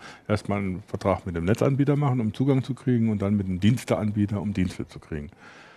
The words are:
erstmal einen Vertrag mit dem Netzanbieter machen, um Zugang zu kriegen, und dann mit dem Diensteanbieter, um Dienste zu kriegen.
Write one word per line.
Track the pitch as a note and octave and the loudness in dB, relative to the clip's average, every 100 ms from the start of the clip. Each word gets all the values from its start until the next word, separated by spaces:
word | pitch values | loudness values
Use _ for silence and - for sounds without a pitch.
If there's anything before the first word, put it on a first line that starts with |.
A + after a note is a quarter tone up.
| - - - | -8 -10 -2
erstmal | G#2+ - G2+ | -2 0 -2
einen | G2 F2+ - | -2 -6 -8
Vertrag | - G2+ F2+ | -2 0 0
mit | G2 E2+ | 0 -2
dem | |
Netzanbieter | E2+ A2+ C3 C3+ C#3 | 2 2 2 2 2
machen, | C#3+ C#3+ B2+ | 2 0 0
um | A2 | -2
Zugang | - C3+ C3+ | 0 2 2
zu | A#2+ | 0
kriegen, | B2 - A#2+ A2+ | -4 0 2 2
und | G#2 | 2
dann | G2 G#2 | 2 0
mit | F#2+ | 0
dem | F2+ | 2
Diensteanbieter, | G2+ A#2 - F#2+ G#2 G#2 G2+ G#2 | 2 2 0 0 0 0 0 0
um | G#2 | -2
Dienste | G2 F#2 - - | -2 -2 -4 -12
zu | - | -14
kriegen. | - D2+ D2 - - - - | -10 -10 -10 -16 -20 -20 -20